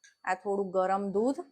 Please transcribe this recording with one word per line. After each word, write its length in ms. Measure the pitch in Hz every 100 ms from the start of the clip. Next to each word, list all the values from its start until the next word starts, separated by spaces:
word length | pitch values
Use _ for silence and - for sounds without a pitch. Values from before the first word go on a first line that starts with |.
| - _ -
આ 60 | 190
થોડું 260 | 202 196 190 185
ગરમ 280 | 185 196 196 196
દૂધ 240 | 247 285 -